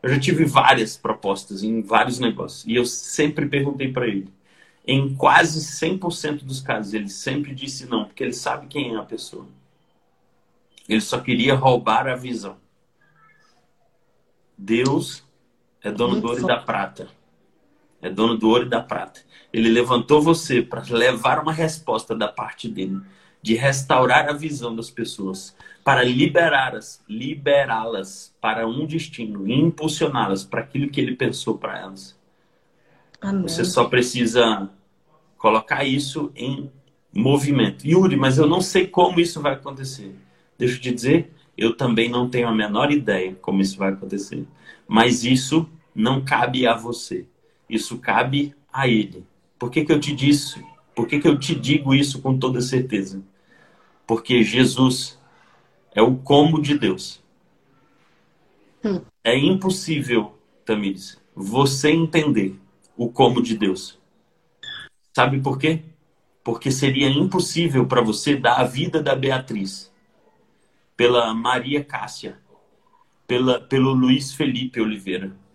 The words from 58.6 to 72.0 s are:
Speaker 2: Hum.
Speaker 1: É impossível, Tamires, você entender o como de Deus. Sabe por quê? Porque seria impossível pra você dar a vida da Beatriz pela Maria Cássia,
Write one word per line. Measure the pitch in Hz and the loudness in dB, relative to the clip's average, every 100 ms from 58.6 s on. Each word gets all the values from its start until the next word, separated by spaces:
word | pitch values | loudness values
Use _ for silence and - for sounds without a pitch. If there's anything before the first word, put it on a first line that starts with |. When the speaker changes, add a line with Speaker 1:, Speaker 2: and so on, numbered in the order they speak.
| _ _ | _ _
Speaker 2:
Hum. | 220 185 - _ | -4 -4 -6 _
Speaker 1:
É | 117 127 | 0 2
impossível, | 156 190 190 180 - 151 123 113 104 - _ _ | 4 2 0 -2 -2 -4 0 0 0 -12 _ _
Tamires, | - 107 101 95 - - _ | -4 -2 -2 -6 -12 -20 _
você | - 98 120 139 135 151 | -14 -4 2 2 4 4
entender | 160 160 165 147 110 95 - _ _ _ - | 4 4 2 2 2 0 -6 _ _ _ -6
o | 120 | -6
como | - 123 123 | 4 4 4
de | 110 110 | 0 0
Deus. | 101 92 - - _ _ _ _ _ _ - - - _ _ | 0 -2 -8 -18 _ _ _ _ _ _ -18 -18 -20 _ _
Sabe | - 131 139 | 0 0 2
por | 135 131 | -4 -2
quê? | 156 160 - _ _ _ _ _ | -2 -2 -6 _ _ _ _ _
Porque | - 117 135 | -8 -6 -4
seria | 127 139 131 143 | 0 0 2 2
impossível | 135 185 185 180 160 170 135 127 | 2 0 0 -2 -2 0 2 2
pra | 123 | 2
você | 110 107 - 139 | 2 0 0 0
dar | 117 123 | 2 2
a | |
vida | 131 135 175 160 | 0 -2 -2 -2
da | 147 | 0
Beatriz | - 131 131 131 110 95 - - _ _ _ _ _ _ _ _ _ _ - | 0 0 -2 -4 -8 -8 -10 -18 _ _ _ _ _ _ _ _ _ _ 2
pela | 120 123 113 | 4 4 2
Maria | 113 120 127 127 143 | 0 0 -2 -2 -4
Cássia, | 139 120 | -4 -10